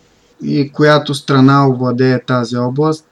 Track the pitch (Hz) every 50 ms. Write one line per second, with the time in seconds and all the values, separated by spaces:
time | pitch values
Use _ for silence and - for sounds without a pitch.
0 | _ _ _ _ _ _ _ - - 143 147 147 139 139 - - 151 151 151 147
1 | 147 - 143 139 - - 139 135 131 135 139 139 139 135 127 123 127 123 120 120
2 | 131 131 127 120 - - 127 123 120 113 123 123 123 127 127 139 151 156 156 156
3 | - _